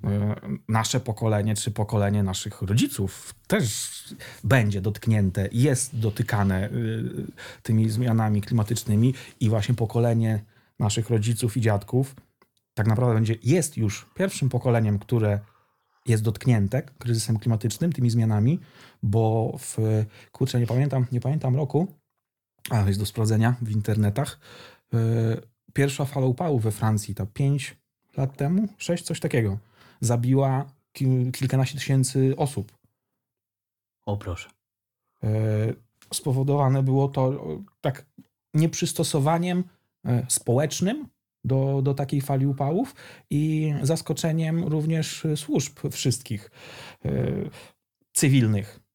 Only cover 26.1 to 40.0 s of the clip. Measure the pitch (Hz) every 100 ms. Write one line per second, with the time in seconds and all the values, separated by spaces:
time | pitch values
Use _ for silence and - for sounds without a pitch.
26.1 | 139 131 123 175 135 110 104 113 104 101
27.1 | 101 98 - 139 143 - - _ _ _
28.1 | - 135 - 139 185 220 - - 175 -
29.1 | 160 127 135 107 101 - _ - _ 120
30.1 | 139 123 131 135 131 139 _ _ - 131
31.1 | 131 123 - 135 135 131 139 - 135 127
32.1 | 135 131 135 147 - - _ _ _ _
33.1 | _ _ _ _ _ _ _ _ _ -
34.1 | 101 - 82 - _ _ _ _ _ _
35.1 | _ 110 107 107 107 113 - _ _ -
36.1 | - 156 127 135 143 135 135 131 135 139
37.1 | 139 131 139 - 156 196 _ 151 135 -
38.1 | - - _ _ 151 160 - 180 - 165
39.1 | 156 139 170 175 180 180 _ _ _